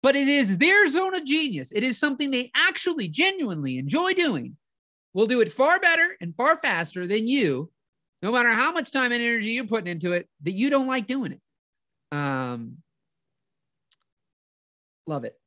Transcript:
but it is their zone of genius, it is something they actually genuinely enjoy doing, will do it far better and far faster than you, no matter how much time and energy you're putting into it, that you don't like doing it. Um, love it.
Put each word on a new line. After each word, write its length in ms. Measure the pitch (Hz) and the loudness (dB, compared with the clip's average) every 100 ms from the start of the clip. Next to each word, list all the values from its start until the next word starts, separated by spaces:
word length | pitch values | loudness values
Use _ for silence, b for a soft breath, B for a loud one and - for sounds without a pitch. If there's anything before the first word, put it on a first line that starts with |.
but 140 | 262 277 | 4 4
it 140 | 277 | 4
is 280 | 285 220 180 | 4 2 2
their 300 | 320 403 392 | 4 6 4
zone 260 | 302 381 | 2 0
of 120 | 381 285 | -4 -2
genius, 460 | 311 302 165 127 208 | -2 -2 -6 -6 -2
it 80 | |
is 140 | 254 240 | -2 0
something 320 | 294 262 277 | -2 -2 -2
they 200 | 254 247 277 | -2 -2 2
actually 540 | 349 381 359 330 185 | 2 0 -4 -2 -4
genuinely 680 | 151 370 392 254 160 139 127 | 0 0 0 -4 -4 -4 -4
enjoy 360 | 139 269 370 | -2 0 0
doing, 420 | 370 330 165 120 - _ _ _ _ _ | 2 0 0 -6 -14 _ _ _ _ _
will 140 | 180 220 | 0 2
do 140 | 247 | 2
it 100 | 214 | 2
far 280 | - 277 370 | 2 2 4
better 360 | 370 330 349 - | 4 4 2 -2
and 140 | 170 156 | -12 0
far 220 | 262 320 | 2 2
faster 480 | 277 180 165 185 180 | 0 -2 -4 -6 -2
than 220 | 208 226 | -2 0
you, 440 | 277 185 127 160 _ _ _ _ _ | 2 2 0 -6 _ _ _ _ _
no 100 | 190 | -2
matter 220 | 247 240 | 2 2
how 180 | 220 277 | 2 0
much 200 | 339 262 | -2 -4
time 200 | 269 247 | -2 0
and 100 | 240 | 0
energy 300 | 233 233 214 | 0 -2 -2
you're 160 | 233 220 | -4 -2
putting 240 | 220 175 | -4 -4
into 220 | 170 175 | -6 -2
it, 140 | 175 - _ | -2 -4 _
that 120 | 147 | -6
you 160 | 190 269 | -2 2
don't 180 | 277 262 | 2 0
like 180 | 262 202 | -4 -4
doing 260 | 269 214 | -4 -4
it. 100 | - _ _ _ _ _ _ _ 147 | -10 _ _ _ _ _ _ _ -4
Um, 600 | 143 135 127 120 113 135 _ _ _ _ _ _ _ _ _ _ _ _ _ _ _ _ _ _ _ _ _ _ - | -2 -4 -4 -8 -10 -16 _ _ _ _ _ _ _ _ _ _ _ _ _ _ _ _ _ _ _ _ _ _ -8
love 200 | 147 117 | -6 -8
it. 140 | _ | _